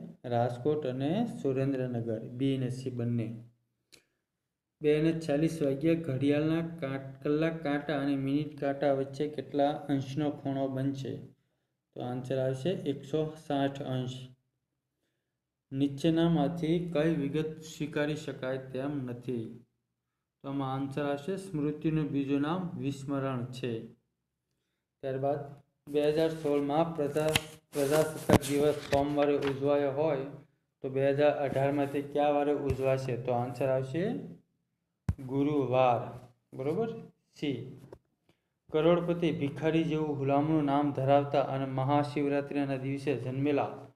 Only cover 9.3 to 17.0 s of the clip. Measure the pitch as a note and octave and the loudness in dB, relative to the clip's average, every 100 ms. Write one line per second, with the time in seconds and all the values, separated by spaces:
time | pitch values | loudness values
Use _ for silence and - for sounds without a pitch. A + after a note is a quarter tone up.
9.3 | - - C#3+ C#3+ D3+ - C#3 C3 C#3 D3 | -4 -4 2 2 0 -2 -2 -2 -2 -2
10.3 | D3 C#3 C3+ C3+ C3 C#3 C3+ A#2+ A2+ - | -2 -4 -2 -2 -2 -2 -2 -6 -8 -12
11.3 | _ _ _ _ _ _ - B2 B2+ B2+ | _ _ _ _ _ _ -8 -6 -6 -2
12.3 | C3+ C3 C3 F3 F3+ D3 C3+ - D#3 D#3 | 0 0 0 -2 0 -2 -4 -2 0 0
13.3 | - - C#3 C#3 C#3 C3+ B2+ B2 - - | -4 -4 0 0 -2 -4 -2 -2 -6 -12
14.3 | - _ _ _ _ _ _ _ _ _ | -18 _ _ _ _ _ _ _ _ _
15.3 | _ _ _ _ C3+ C#3 C#3 E3+ D#3+ E3+ | _ _ _ _ -2 0 2 2 4 6
16.3 | D#3+ C#3 - D#3 E3+ - D3 | 4 2 0 0 0 0 2